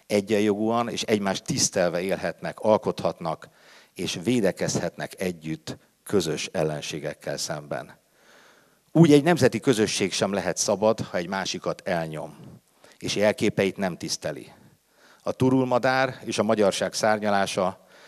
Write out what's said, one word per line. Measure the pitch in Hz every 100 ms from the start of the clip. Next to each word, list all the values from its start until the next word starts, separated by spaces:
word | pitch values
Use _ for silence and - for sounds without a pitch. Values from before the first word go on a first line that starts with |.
| _
egyenjogúan | 104 98 104 107 101 110 117 117
és | 120
egymást | - 107 101 95
tisztelve | - 127 - 98 87 85
élhetnek, | 95 87 90 - 85 -
alkothatnak | 110 107 - - 87 80 82 78 - _ - - _
és | - 87 98
védekezhetnek | 90 123 95 - 82 - - - 76 -
együtt | 92 85 78 78 - - _ _
közös | - 101 82 71 -
ellenségekkel | 92 78 73 - 80 73 73 - 71
szemben. | - 78 73 69 65 - _ _ _ - - _ _ _ _
Úgy | 160 165
egy | 147
nemzeti | 147 160 123 110
közösség | 139 110 104 - 95
sem | - 101
lehet | 98 87 80
szabad, | - 101 110 113
ha | - 95
egy | 87
másikat | 95 90 - 87 78
elnyom, | - 85 80 78 76 - - - _ _ - -
és | 92
jelképeit | 101 107 101 107 - 98 95
nem | 95 82
tiszteli. | 87 - 82 71 - - - _ _ _ _ _
A | -
turulmadár | - 131 131 127 123 127 131 131 127
és | 110 113
a |
magyarság | 107 107 101 - 92
szárnyalása | - 113 107 104 101 98 - 92 - _ -